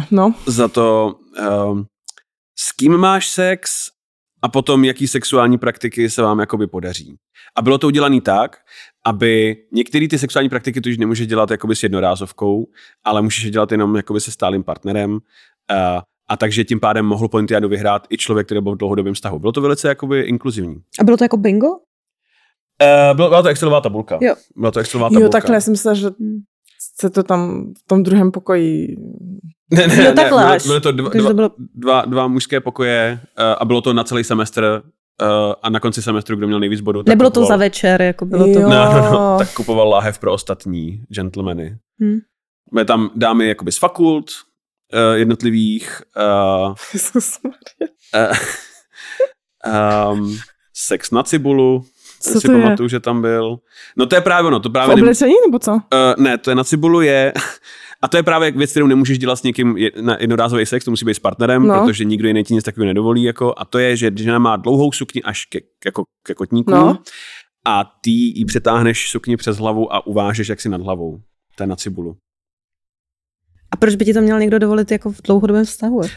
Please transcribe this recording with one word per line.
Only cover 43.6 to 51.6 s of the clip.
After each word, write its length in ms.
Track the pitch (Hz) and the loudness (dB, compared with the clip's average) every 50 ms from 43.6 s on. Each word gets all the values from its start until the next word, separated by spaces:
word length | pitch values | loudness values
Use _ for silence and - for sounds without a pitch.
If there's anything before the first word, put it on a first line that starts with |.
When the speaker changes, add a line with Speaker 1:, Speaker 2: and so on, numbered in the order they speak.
| 92 87 | -6 -6
Speaker 2:
z 60 | - | -2
fakult, 540 | - 175 175 - - 170 160 156 151 - - - - - _ _ _ _ _ _ _ _ _ - | -2 -2 -2 0 0 2 2 2 0 -4 -8 -16 -20 -20 _ _ _ _ _ _ _ _ _ 0
eh, 240 | 117 113 113 113 | 2 2 4 4
jednotlivých, 840 | 110 113 113 117 - 120 117 113 113 110 107 107 110 - - - - - _ _ | 2 2 2 0 0 0 0 0 0 0 0 -2 -4 -8 -12 -14 -16 -18 _ _
eh, 560 | 104 104 104 101 101 98 95 95 92 95 98 98 - - | -2 0 2 2 2 2 2 2 0 0 -2 -6 -10 -12
Speaker 1:
<laughs> 100 | - - | -10 -6
Jezus 460 | 190 - - - 240 - - - - - | -6 -6 -2 -2 -2 -4 -4 -8 -10 -12
Maria. 500 | 269 - _ _ - - _ 320 - - _ _ _ - | -14 -14 _ _ -20 -12 _ -12 -12 -12 _ _ _ -2
Speaker 2:
eh, 220 | 110 113 98 - - - - - - - - - _ _ _ _ - - - - - 523 539 - _ _ _ _ _ - | 0 0 0 -2 -4 -6 -8 -10 -12 -16 -20 -20 _ _ _ _ -20 -20 -14 -4 -4 -4 -4 -4 _ _ _ _ _ -6
<laughs> 0 | |
ehm, 720 | 113 107 107 107 104 104 104 104 104 104 104 104 104 104 110 - - _ _ _ _ _ | -2 0 0 2 2 2 2 0 0 -2 -2 -4 -6 -8 -10 -14 -18 _ _ _ _ _
sex 380 | - - - 98 87 - - | -10 -6 -4 -4 -6 -4 -2
na 120 | 120 123 139 | -2 -2 0
cibulu. 640 | - 165 151 135 139 139 135 | 0 -2 -2 0 2 2 4